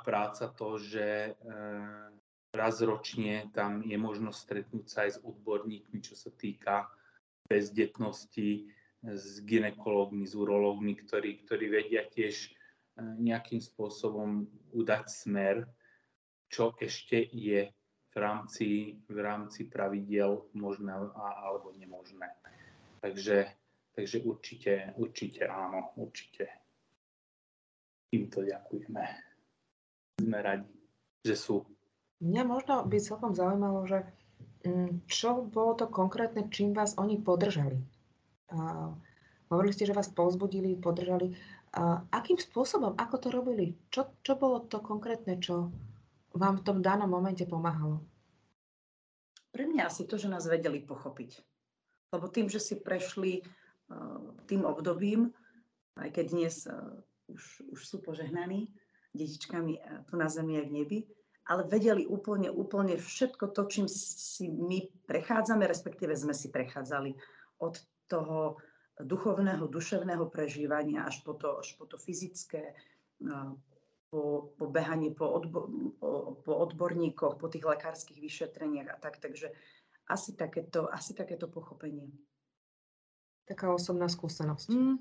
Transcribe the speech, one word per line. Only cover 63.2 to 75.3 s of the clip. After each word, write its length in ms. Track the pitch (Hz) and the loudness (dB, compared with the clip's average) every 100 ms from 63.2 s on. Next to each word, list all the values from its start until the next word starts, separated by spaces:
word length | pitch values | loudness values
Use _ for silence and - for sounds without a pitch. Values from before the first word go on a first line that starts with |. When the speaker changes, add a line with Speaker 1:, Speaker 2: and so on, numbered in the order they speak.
| 254 - 202 | 0 0 -2
Speaker 3:
to, 160 | 208 202 | 0 0
čím 200 | 208 190 | 2 0
si 580 | - - - - - 175 | -2 -6 -8 -10 -6 -4
my 340 | 160 175 185 185 - - | -2 0 0 -2 -10 -2
prechádzame, 580 | 156 - 220 214 214 180 | -2 4 4 6 6 4
respektíve 480 | 170 170 - 165 | 2 -2 -4 -2
sme 220 | 143 147 139 | 0 0 -2
si 160 | - | -2
prechádzali. 600 | - 127 143 131 143 139 135 - - - _ | -2 -2 -4 -4 -2 -2 -6 -14 -20 -20 _
Od 220 | 165 170 - _ _ | -6 -6 -14 _ _
toho 560 | 170 156 156 156 - - _ _ - | -2 0 0 0 -2 -12 _ _ -14
duchovného, 640 | 135 190 214 190 196 156 151 | -4 0 2 2 2 2 -2
duševného 640 | 156 165 196 185 170 160 | -4 -2 -2 0 0 0
prežívania 720 | - 147 143 147 151 151 151 | 0 -2 -2 0 2 2 0
až 220 | - - 156 | -2 -6 -8
po 80 | |
to, 240 | - 151 - | -4 -2 -2
až 160 | - | -6
po 140 | - - | -14 -16
to 80 | - | -12
fyzické, 800 | - 180 185 - - 156 151 - - _ _ _ | -8 -8 -8 -10 -8 -8 -8 -14 -20 _ _ _
eh, 260 | 156 143 135 135 - _ _ _ _ | -6 -6 -8 -10 -16 _ _ _ _
po, 480 | 156 147 147 147 | -4 0 -2 -4
po 160 | - 147 | -6 0
behanie 400 | 160 156 160 151 | 0 2 0 -2
po 160 | - | 0
odbo-, 400 | - | 0